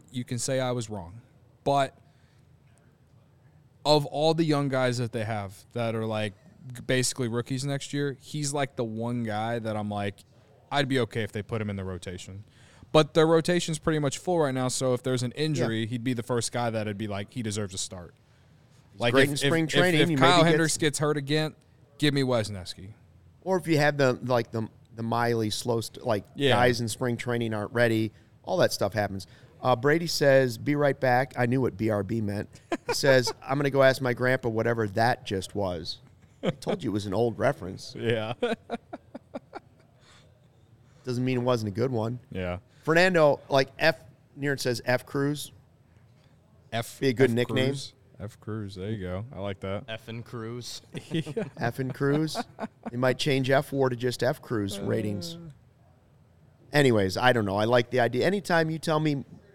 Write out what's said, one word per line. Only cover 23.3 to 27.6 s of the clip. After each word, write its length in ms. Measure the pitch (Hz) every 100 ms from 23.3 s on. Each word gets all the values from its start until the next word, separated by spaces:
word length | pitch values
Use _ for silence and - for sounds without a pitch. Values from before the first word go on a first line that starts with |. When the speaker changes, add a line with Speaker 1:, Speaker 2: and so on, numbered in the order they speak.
| _
Speaker 2:
Or 160 | 175 185
if 100 | 160
you 100 | 151
have 200 | 147 143
the, 160 | 131 123
like, 280 | 123 123 117
the, 160 | 113 110 - - 113
the 80 |
Miley 460 | 113 113 120 117 110
slow, 320 | 98 120 117
st-, 240 | 107 - 127
like, 180 | 107 - -
Speaker 1:
Yeah. 160 | 139 120
Speaker 2:
guys 240 | 123 117
in 60 | 117
spring 300 | - 127 117
training 360 | 123 120 117
aren't 200 | 107